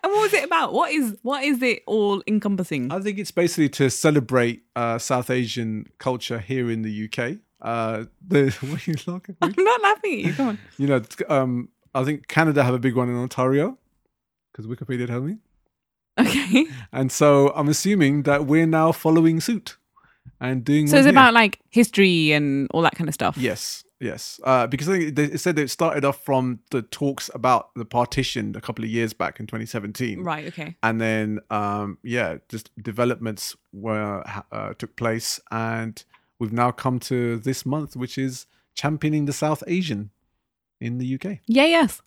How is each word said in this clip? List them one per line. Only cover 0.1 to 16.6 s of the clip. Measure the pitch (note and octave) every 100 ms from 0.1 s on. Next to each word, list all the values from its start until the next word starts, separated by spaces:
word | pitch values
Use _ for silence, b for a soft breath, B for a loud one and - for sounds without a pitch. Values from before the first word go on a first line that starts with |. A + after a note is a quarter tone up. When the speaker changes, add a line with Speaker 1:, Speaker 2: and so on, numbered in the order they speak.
Speaker 1:
what | G#4
was | G#4+
it | G4
about? | C#4+ E4 B3+
What | G#3 E4
is, | D4+ A#3+ G3+
what | A#3 C#4
is | C#4 B3+
it | B3+ A3 -
all | G#3+ G3+ G3 -
encompassing? | G#3 G3+ G3 F3+ D3 B2
Speaker 2:
I | F3
think | G3+ G3
it's | F#3+
basically | - F3 E3+ D3
to | - C3+
celebrate, | - D#3 D3+ A2+ B2+ A#2+ A#2 _ -
uh, | A#2 A#2
South | - B2+ B2
Asian | B2+ A#2 A#2+ A2+ G#2+ A2 _
culture | C3 B2 - A#2
here | F#2 C3 A#2+
in | A2+
the | A2
U | G#2+ G#2+
K. | - A#2+ G3+ _ _
Uh, | - A#2 A2+ A2 A2+ _ F#3
the, | D#3 C3+
<laughs> | - C3
what | D#3 -
are |
you | D#3 -
laughing | F3+ - F#3
at? | F4 G#3
Speaker 1:
I'm |
not | G4 A#4+
laughing | G4+ G#4 G#4
at | B3+
you. | -
Come | - C4
on. | G#3+ - -
Speaker 2:
You | C#3
know, | C3+
t-, | A2 - -
um, | C#3+ C3 B2 B2 _ _
I | C3+
think | C3 D3+ -
Canada | D#3 D#3+ C#3+
have | B2+
a | B2+
big | B2+ B2
one | B2
in | A#2+
Ontario, | B2+ - B2+ C#3 F#3 C4 _ _ _ _ _ _ _
'cause | - A2
Wikipedia | A#2+ A2 B2 B2
told | B2 C#3
me. | A3 _ _ _ _ _ _ _ -
Speaker 1:
Okay. | B3+ C#4 C#4 B3+